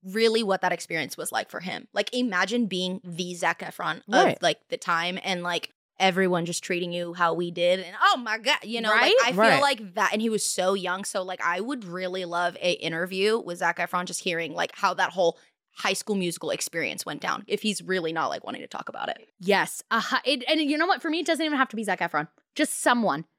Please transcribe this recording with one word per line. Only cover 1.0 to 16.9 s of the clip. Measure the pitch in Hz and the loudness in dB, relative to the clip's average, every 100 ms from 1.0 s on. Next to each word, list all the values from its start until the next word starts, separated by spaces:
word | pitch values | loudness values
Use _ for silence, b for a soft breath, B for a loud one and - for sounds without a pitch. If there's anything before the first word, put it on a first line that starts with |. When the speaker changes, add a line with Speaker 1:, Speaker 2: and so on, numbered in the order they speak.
| 147 - | -4 -6
Speaker 1:
was | 160 | -2
like | 113 - | -2 -2
for | - | -8
him. | 175 - - | -6 -8 -6
Like, | - 202 | -4 -2
imagine | 247 247 185 190 240 226 | 0 0 2 2 2 0
being | 180 180 185 | 0 -2 -4
the | 180 165 180 180 | -8 -8 -6 -2
Zac | 175 170 | -2 -2
Efron | 170 - 170 156 | -6 -6 -6 -6
of, | - | 0
Speaker 2:
Right. | - - - | 4 4 4
Speaker 1:
like, | 170 151 _ | 0 0 _
the | 165 | -8
time | - 165 175 180 | -2 0 0 -4
and, | - 185 | -4 -4
like, | 175 175 - _ _ _ | -2 -4 -6 _ _ _
everyone | 190 185 190 180 | 2 4 2 2
just | 165 175 | 0 -4
treating | - 180 180 | -4 -4 -2
you | 175 170 | -4 -6
how | 175 175 | 2 2
we | 165 175 | 2 -2
did. | 165 175 185 | 2 2 2
And, | 175 202 | 0 2
oh | 359 349 | 4 4
my | 240 220 | 0 -2
God, | 226 294 | 0 0
you | - 233 | -2 -4
know, | 226 | 2
Speaker 3:
Right? | 214 262 466 | 4 6 6
Speaker 1:
like, | 247 | 4
I | |
feel | 180 | 6
Speaker 2:
Right. | 220 208 | 6 6
Speaker 1:
like | 285 254 208 | 4 2 -4
that. | 180 190 | 0 0
And | 214 | 2
he | 226 | 0
was | 214 | 0
so | - - 185 | -2 0 2
young. | 196 180 185 | 2 -2 -4
So, | 196 208 | -4 -6
like, | 185 185 | -6 -4
I | 165 - | -2 -2
would | 226 277 190 | -4 -6 -8
really | 175 185 185 175 | -6 -4 -4 -4
love | 170 175 175 | 0 0 0
a | 180 | -2
interview | 175 165 165 180 185 202 226 | 0 -2 -4 -4 0 2 2
with | 175 175 | -2 -2
Zac | 175 170 | -2 0
Efron, | 175 180 | -2 -2
just | 175 180 | -4 -4
hearing, | - 165 165 | -4 -2 -4
like, | 170 170 | -2 -4
how | - 196 | 0 -2
that | 185 190 | 2 0
whole | 175 170 165 b b _ - | 4 2 2 b b _ -4
High | 208 | -2
School | 190 - 202 | -2 -2 -2
Musical | 175 170 156 | 0 -4 -4
experience | - - 165 135 | -4 -4 -4 -6